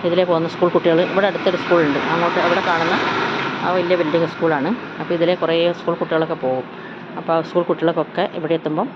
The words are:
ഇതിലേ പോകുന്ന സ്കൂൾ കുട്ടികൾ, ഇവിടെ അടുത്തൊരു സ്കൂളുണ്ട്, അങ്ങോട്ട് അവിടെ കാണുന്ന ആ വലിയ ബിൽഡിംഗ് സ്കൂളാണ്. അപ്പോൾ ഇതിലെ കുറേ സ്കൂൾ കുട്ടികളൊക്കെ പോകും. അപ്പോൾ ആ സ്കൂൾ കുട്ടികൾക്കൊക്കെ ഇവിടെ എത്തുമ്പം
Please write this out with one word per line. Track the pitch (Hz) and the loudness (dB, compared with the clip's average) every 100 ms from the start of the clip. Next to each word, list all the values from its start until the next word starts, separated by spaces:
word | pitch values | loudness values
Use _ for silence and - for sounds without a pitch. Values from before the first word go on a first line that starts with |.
| 175 | 2
ഇതിലേ | 175 180 | 2 2
പോകുന്ന | 165 165 | 2 0
സ്കൂൾ | - 175 | 0 2
കുട്ടികൾ, | 170 170 165 180 | 4 4 4 4
ഇവിടെ | 180 202 | 2 0
അടുത്തൊരു | 170 190 180 | 2 0 0
സ്കൂളുണ്ട്, | - 175 151 139 131 | 2 4 4 0 0
അങ്ങോട്ട് | 165 170 - | 0 0 2
അവിടെ | 170 180 180 | 2 2 2
കാണുന്ന | 165 165 202 - - - - - - | 0 2 0 0 -2 -4 -4 -6 -4
ആ | 180 185 | 0 0
വലിയ | 175 175 | 2 2
ബിൽഡിംഗ് | 160 165 165 | 2 2 0
സ്കൂളാണ്. | - 165 151 147 240 - - | 0 0 2 0 -4 -6 -10
അപ്പോൾ | 160 170 | -4 0
ഇതിലെ | 170 180 | 2 2
കുറേ | 165 165 170 170 | 2 2 2 0
സ്കൂൾ | - 170 | -4 -4
കുട്ടികളൊക്കെ | 170 160 160 165 | 0 0 0 -2
പോകും. | 131 131 123 - - - - - | -2 -2 -6 -14 -14 -14 -12 -10
അപ്പോൾ | 165 | -2
ആ | 165 160 | -2 0
സ്കൂൾ | 175 170 | -2 0
കുട്ടികൾക്കൊക്കെ | 160 160 165 151 - 202 175 | 0 0 0 -4 -2 -4 -4
ഇവിടെ | 156 165 | -2 -2
എത്തുമ്പം | 160 156 254 | 0 -2 -4